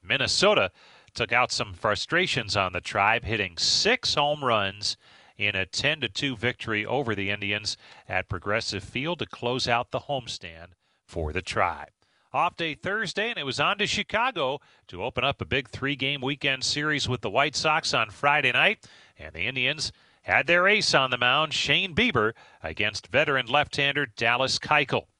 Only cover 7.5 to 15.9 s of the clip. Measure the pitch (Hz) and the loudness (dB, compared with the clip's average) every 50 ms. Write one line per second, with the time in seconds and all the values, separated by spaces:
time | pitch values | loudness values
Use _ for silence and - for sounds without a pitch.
7.5 | 104 104 107 101 - - - - - - - - 98 92 87 _ 101 87 - 101 | -4 -2 -4 -6 -8 -8 -14 -20 -20 -20 -12 -6 -6 -6 -4 _ -8 -6 -4 -2
8.5 | 104 113 110 - 107 95 - - - 120 135 160 175 156 123 - - - - 120 | -2 -2 -2 -2 -6 -6 -8 -6 -8 -6 -4 -4 -4 -6 -6 -10 -8 -6 -4 -2
9.5 | 127 131 113 127 117 117 123 _ - 131 - - 147 131 117 113 - - - 87 | -2 -2 0 0 0 0 0 _ -6 -8 -6 -6 -8 -8 -8 -10 -14 -14 -14 -16
10.5 | 82 82 82 87 _ _ _ _ _ _ _ _ - 87 80 76 76 90 90 - | -16 -16 -20 -20 _ _ _ _ _ _ _ _ -8 -6 -6 -2 -4 -4 -6 -2
11.5 | - 117 95 87 80 73 76 - _ _ _ _ _ _ _ _ - 135 156 175 | 0 2 2 2 0 -4 -12 -16 _ _ _ _ _ _ _ _ -2 0 0 0
12.5 | - - 170 160 143 123 - 180 196 214 220 165 - - 208 233 240 185 147 135 | -2 -4 -6 -6 -6 -6 -6 -4 -4 -4 -4 -4 -2 -4 -4 -4 -4 -4 -4 -4
13.5 | 117 110 143 170 202 202 208 160 - - 196 _ - 214 233 262 240 175 143 127 | 0 2 2 2 2 0 0 -2 0 -2 -4 _ 0 0 0 0 0 0 0 0
14.5 | 139 151 _ _ _ _ _ - - 87 95 127 - - 120 139 139 _ - 78 | -2 -4 _ _ _ _ _ -14 -8 -6 -6 -4 -2 0 0 0 0 _ -4 -2
15.5 | - 135 135 - - - 135 135 | -2 -2 -2 -4 -8 -4 -4 -4